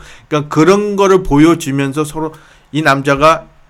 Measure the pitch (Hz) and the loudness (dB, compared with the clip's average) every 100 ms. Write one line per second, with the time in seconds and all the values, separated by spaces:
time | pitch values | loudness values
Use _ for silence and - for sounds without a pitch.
0 | - - - 151 147 147 160 202 208 196 | -14 -20 -6 -6 -4 0 2 2 0 -2
1 | 196 190 - 143 160 165 147 139 139 135 | 2 2 2 2 4 2 -2 -4 -4 -4
2 | 151 156 156 - _ _ _ 143 156 139 | -6 -6 -10 -12 _ _ _ -4 0 0
3 | 135 139 156 160 - _ | 0 2 2 0 -4 _